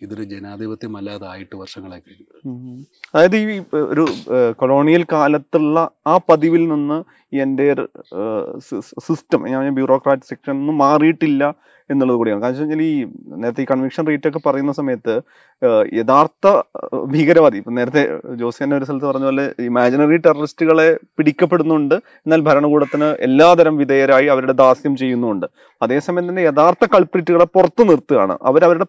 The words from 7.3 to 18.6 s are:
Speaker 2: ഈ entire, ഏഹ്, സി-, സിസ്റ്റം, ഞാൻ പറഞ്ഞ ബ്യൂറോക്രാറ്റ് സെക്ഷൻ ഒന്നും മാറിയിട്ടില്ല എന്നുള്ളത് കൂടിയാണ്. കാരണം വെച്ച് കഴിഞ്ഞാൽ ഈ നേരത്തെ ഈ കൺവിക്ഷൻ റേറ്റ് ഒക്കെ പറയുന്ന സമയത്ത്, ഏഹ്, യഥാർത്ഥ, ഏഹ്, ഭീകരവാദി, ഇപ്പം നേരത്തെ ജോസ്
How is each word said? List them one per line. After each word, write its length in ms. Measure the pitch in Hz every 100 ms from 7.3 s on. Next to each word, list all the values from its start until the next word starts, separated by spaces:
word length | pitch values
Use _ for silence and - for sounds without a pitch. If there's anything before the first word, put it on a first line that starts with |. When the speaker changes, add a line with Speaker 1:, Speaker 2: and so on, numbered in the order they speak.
Speaker 2:
ഈ 60 | 139
entire, 420 | 135 135 143 135 - -
ഏഹ്, 640 | - 90 107 107 - -
സി-, 400 | - 113 - -
സിസ്റ്റം, 440 | - 160 - 165
ഞാൻ 180 | 104 131
പറഞ്ഞ 140 | 139 131
ബ്യൂറോക്രാറ്റ് 480 | 131 131 139 135
സെക്ഷൻ 280 | - 123 -
ഒന്നും 260 | 139 143 156
മാറിയിട്ടില്ല 800 | 139 151 156 160 156 139 143 147 _ _ _
എന്നുള്ളത് 280 | 139 131 123
കൂടിയാണ്. 240 | 113 104
കാരണം 180 | 120 131
വെച്ച് 20 |
കഴിഞ്ഞാൽ 240 | 151 156 160
ഈ 200 | 147 110 - -
നേരത്തെ 340 | 82 117 117
ഈ 40 | 131
കൺവിക്ഷൻ 360 | 131 131 - 156
റേറ്റ് 200 | 147 156
ഒക്കെ 120 | 156 147
പറയുന്ന 260 | 135 139
സമയത്ത്, 500 | 139 143 120 117 113 - _ _ _
ഏഹ്, 320 | 123 110 104 110
യഥാർത്ഥ, 520 | 113 135 156 - 196
ഏഹ്, 560 | 185 - - - 131 139
ഭീകരവാദി, 520 | 147 139 165 151 101
ഇപ്പം 180 | 117 120
നേരത്തെ 600 | 123 147 127 80 - 123
ജോസ് 280 | 120 120